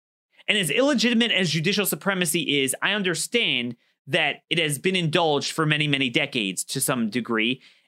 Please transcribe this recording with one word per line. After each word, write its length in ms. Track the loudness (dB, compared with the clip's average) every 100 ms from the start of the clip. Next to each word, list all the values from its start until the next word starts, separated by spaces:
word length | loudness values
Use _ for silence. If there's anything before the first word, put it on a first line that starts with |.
| _ _ _ _ -2
And 100 | 0
as 140 | 2
illegitimate 600 | 2 4 4 2 2 2
as 180 | 2 0
judicial 360 | 0 0 0 -2
supremacy 760 | -2 -2 -2 0 -2 0 0
is, 140 | 0 -2
I 100 | -2
understand 840 | 0 -2 -2 -2 0 0 -2 -4 -8 _ _ -4
that 360 | 0 0 -4 -4
it 100 | -2
has 200 | -2 -2
been 160 | -2
indulged 560 | 0 0 2 2 0 -2
for 160 | 0 2
many, 220 | 2 2
many 200 | 0 2
decades 540 | 0 0 -2 -2 -4
to 160 | -6 -4
some 300 | -2 0 0
degree. 520 | -2 -2 0 0 -4 -10 _